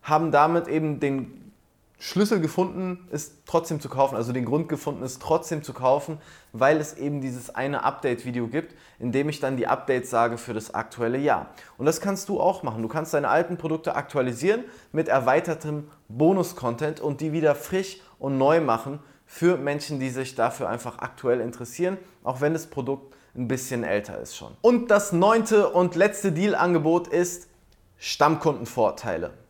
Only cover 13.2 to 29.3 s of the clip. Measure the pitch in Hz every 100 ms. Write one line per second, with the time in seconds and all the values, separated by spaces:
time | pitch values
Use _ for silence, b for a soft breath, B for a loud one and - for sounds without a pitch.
13.2 | 139 143 170 175 160 160 160 - 139 147
14.2 | 127 117 160 226 - B B 151 160 113
15.2 | 120 143 - 151 151 151 147 B _ 113
16.2 | 156 196 175 - 127 120 151 - 147 143
17.2 | 156 156 156 143 - 185 190 - B B
18.2 | 139 135 135 165 147 113 139 147 b b
19.2 | _ - 170 175 139 147 147 147 131 123
20.2 | 131 - 117 - 107 120 123 - - -
21.2 | 135 123 117 120 120 - 180 190 B B
22.2 | - 127 147 165 156 - 123 135 - b
23.2 | b 123 123 127 127 123 90 101 104 -
24.2 | 58 - - - 233 240 240 208 208 170
25.2 | 196 226 220 214 196 175 180 170 202 208
26.2 | 196 156 202 - 175 170 151 170 170 165
27.2 | 175 - - _ _ _ _ _ - -
28.2 | 147 156 160 139 117 - 107 - 117 82
29.2 | 85